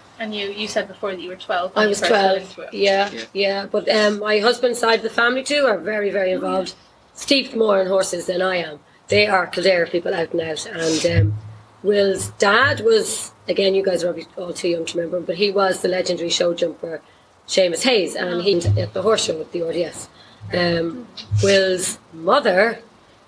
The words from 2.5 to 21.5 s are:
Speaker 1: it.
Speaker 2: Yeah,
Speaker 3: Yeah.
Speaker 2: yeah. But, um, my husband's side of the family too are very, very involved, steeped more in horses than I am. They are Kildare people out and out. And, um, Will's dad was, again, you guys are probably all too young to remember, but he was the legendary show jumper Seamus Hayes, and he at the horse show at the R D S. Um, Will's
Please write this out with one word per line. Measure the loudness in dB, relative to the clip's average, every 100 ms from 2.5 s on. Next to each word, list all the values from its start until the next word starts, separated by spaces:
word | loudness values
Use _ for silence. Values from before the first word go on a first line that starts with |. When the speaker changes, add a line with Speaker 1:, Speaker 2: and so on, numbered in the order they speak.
| -14
Speaker 1:
it. | -12
Speaker 2:
Yeah, | 0 2 2 0
Speaker 3:
Yeah. | -4 -10
Speaker 2:
yeah. | -2 -2 -2 -4
But, | -2 2
um, | 4 2 2
my | 0 2
husband's | 2 2 0 0
side | 2 2
of |
the | 0
family | 0 2 0
too | -2 0 2
are | 0
very, | -2 -4 -2
very | 0 0
involved, | -2 -2 -2 -4 -10 _ _ _
steeped | -14 0 0 0 0
more | 2 2
in | 2
horses | 0 0 -4 -4
than | -2
I | -2 -2
am. | -6 -12 -20 _ 0
They | 2 4
are | 2 0
Kildare | 0 2 2 2
people | -2 -2
out | -4 -2
and | -4
out. | -4 -8 -8
And, | -4 -2 2 4
um, | 4 4 0 -10 -20 -20 _
Will's | 0 4 2 0 -4 0
dad | 4 4 4 2
was, | 4 4 2 -4 -8 -12 -4
again, | 0 2 2
you |
guys | 2 0
are | -2
probably | -4 -10 -10
all | -10
too | -4 -2
young | -2 -2
to | -4
remember, | -4 -4
but | -4 0
he | 0
was | 2 0 0
the | 0
legendary | 0 -2 -4 -2
show | 0 0 0
jumper | -2 -4 -10 -10 -14 _ _ _ -2
Seamus | 2 2 2
Hayes, | 2 2 0 -4
and | -4 -2
he | 0 2 2 0
at | -2 -2
the |
horse | 0 0 0
show | -4
at | -6
the | -6
R | -4
D | -4
S. | -6 -8 -16 -20 -20 -20 -6
Um, | -2 0 0 -2 -6 -14 -18 -4 0
Will's | 4